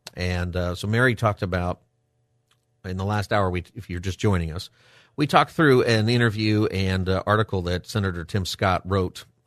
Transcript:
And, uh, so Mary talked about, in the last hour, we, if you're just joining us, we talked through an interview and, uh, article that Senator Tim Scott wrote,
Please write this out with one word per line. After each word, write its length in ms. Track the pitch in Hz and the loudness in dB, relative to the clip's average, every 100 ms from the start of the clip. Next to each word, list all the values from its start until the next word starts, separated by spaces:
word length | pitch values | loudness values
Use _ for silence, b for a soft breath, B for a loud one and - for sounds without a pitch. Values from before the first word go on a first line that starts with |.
| - - | -18 -6
And, 400 | 90 90 87 87 | -4 -2 -4 -4
uh, 180 | 87 | -4
so 140 | 87 104 | -4 -2
Mary 260 | 113 127 | 2 2
talked 300 | 113 113 101 | 2 0 0
about, 380 | 95 90 87 - _ _ _ _ _ _ _ _ _ _ | -2 -2 -4 -6 _ _ _ _ _ _ _ _ _ _
in 140 | 95 92 | -10 -6
the 80 | 98 | -2
last 260 | 104 101 | -2 0
hour, 160 | 107 95 | 0 2
we, 160 | 90 85 - | -2 -6 -14
if 160 | - | -10
you're 80 | 90 | -6
just 200 | 90 90 | -6 0
joining 320 | 110 92 82 | 2 2 -2
us, 200 | 78 - b b b b - | -6 -12 b b b b -4
we 120 | 147 | 2
talked 240 | 165 147 | 2 2
through 320 | - 156 127 | 2 4 6
an 260 | 104 113 107 | 4 2 4
interview 560 | 120 117 104 107 107 107 | 4 2 2 0 2 2
and, 420 | 95 95 95 92 | 0 0 0 0
uh, 140 | 95 - | -2 2
article 340 | 104 107 95 | 2 2 -2
that 240 | 87 90 - | -2 -4 -4
Senator 400 | 110 95 87 80 | -2 -2 -4 -6
Tim 180 | 101 | -4
Scott 380 | 90 - 101 90 90 | -4 -2 0 0 0
wrote, 400 | 98 90 - - _ | -2 -2 -6 -20 _